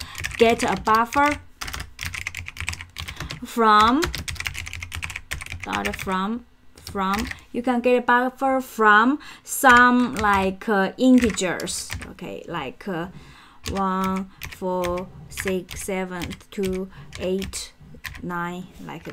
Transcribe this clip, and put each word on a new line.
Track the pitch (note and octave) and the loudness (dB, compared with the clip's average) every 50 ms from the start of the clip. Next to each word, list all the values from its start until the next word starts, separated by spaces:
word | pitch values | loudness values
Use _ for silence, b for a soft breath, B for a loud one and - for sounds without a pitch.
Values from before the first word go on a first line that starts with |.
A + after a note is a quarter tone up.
| B B B B B - - - | B B B B B -6 2 4
get | A#3 A3+ A#3 A#3 B3+ | 6 6 6 4 2
a | - F#3 - | -2 -2 0
buffer | - A3 G#3+ A3+ A#3 A#3 - C#4+ C#4+ D4 D4 - - - - - - - - - - - - - - - - - - - - - - - - - - - - - - - - - - - B B B B B B B3 | 2 4 4 4 4 2 4 4 4 4 2 -2 -8 -16 -14 -12 -12 -10 -10 -10 -12 -12 -12 -10 -10 -8 -8 -8 -10 -10 -10 -10 -12 -12 -10 -8 -8 -8 -8 -10 -14 -16 -14 -14 -12 -12 B B B B B B -12
from, | - - A#3+ A3+ G#3+ G#3 G#3 G#3+ A3+ B3 D4+ F4 - - - - - - - - - - - - - - - - - - - - - - - - - - - - - - - - | -8 0 2 4 6 8 8 6 6 4 2 0 0 -4 -6 -8 -8 -8 -8 -8 -8 -8 -8 -12 -10 -12 -12 -12 -10 -10 -10 -10 -8 -10 -10 -10 -10 -12 -10 -10 -12 -12 -10 -8
dot | - - G3+ G3+ G3+ G3+ - | -6 -6 -4 -4 -4 -6 -6
from | - G3+ F#3+ F#3 F#3+ G#3 A3+ A#3+ A#3+ _ _ _ _ - - - - - | -4 -2 -2 0 0 -2 -4 -6 -8 _ _ _ _ -20 -20 -20 -16 -8
from, | - G3+ F#3+ F#3+ G3 A3 A#3+ - B B B B | -4 -2 -2 0 0 -2 -2 -6 B B B B
you | - A#3+ | -8 -4
can | A#3+ C4 B3 A#3+ | 0 0 0 2
get | A#3+ B3+ B3 B3 | 4 4 4 4
a | |
buffer | A#3+ B3 A#3+ A#3+ B3+ B3+ B3+ - C4+ C4+ C4+ C4 | 4 4 4 4 4 0 -2 -2 0 0 0 0
from | B3+ - - - A3 G#3+ G#3 G#3+ A3+ B3+ D4 D4 B B B B B | -2 -4 -2 4 6 8 8 8 6 4 2 0 B B B B B
some, | - - - - C4 A#3+ A#3+ B3 B3 B3 B3 B3 A#3 - | -10 -4 4 8 8 10 10 10 8 6 4 2 2 0
like, | G#3 G#3+ G#3 G3+ F#3+ F#3+ F#3+ F#3+ - - A3+ | 0 2 2 2 2 2 0 -2 -4 -2 0
uh, | G#3+ G3 F#3+ F#3 - - | 2 2 2 0 0 2
integers, | B3+ C4 B3+ B3 B3 A3 - - F#3+ F3 D3 F2+ - - - - - - - - - - | 6 8 8 8 6 4 0 0 -2 -2 -2 -4 -4 -6 -6 -6 -8 -8 -10 -10 -10 -12
okay, | - - F3+ - - - - - | -14 -12 -12 -12 -12 -12 -10 -6
like, | E3 E3 C#3 B2+ B2+ - - G#3 | -4 -4 -4 -4 -8 -10 -8 -6
uh, | F#3 D#3+ E3+ F#3 B B B B B B B B B B B - | -4 -4 -6 -8 B B B B B B B B B B B -6
one, | F#3 F#3+ F#3+ F#3+ F#3+ F#3+ F#3+ F#3+ F#3+ F#3+ G3 F#3+ B B B - | -2 -2 0 0 0 0 -2 -2 -2 -4 -6 -8 B B B -14
four, | - - F#3+ F#3 F3+ F3+ F3+ F3 F3 F3+ F#3+ F#3+ - - - - | -12 -8 -6 -4 -2 -2 -2 -2 -2 -4 -6 -8 -14 -18 -18 -16
six, | - - - G3 F#3 F#3 F3+ - - - - | -12 -8 -4 -4 -4 -4 -4 -8 -12 -12 -8
seven, | - F#3+ F#3 F#3+ F3+ F#3 F3+ E3 - G3 - - - | -6 -4 -4 -4 -6 -6 -8 -8 -8 -10 -12 -16 -14
two, | - G#3+ G3 F#3+ F#3 F#3 F#3+ F#3+ B B B B B - | -6 -6 -4 -4 -4 -4 -6 -10 B B B B B -6
eight, | G#3 F3+ F#3 F#3+ F#3+ F#3+ - - - - - _ - - - - - - - - - | -4 -2 -2 -2 -4 -6 -10 -12 -14 -14 -18 _ -20 -20 -20 -14 -14 -14 -14 -10 -10
nine, | F3 F3 F3 F3 F3 F3+ F3+ F3 - - - - | -8 -6 -6 -6 -6 -8 -10 -12 -14 -16 -18 -16
like | E3 C#3+ E3 - - | -14 -14 -14 -14 -12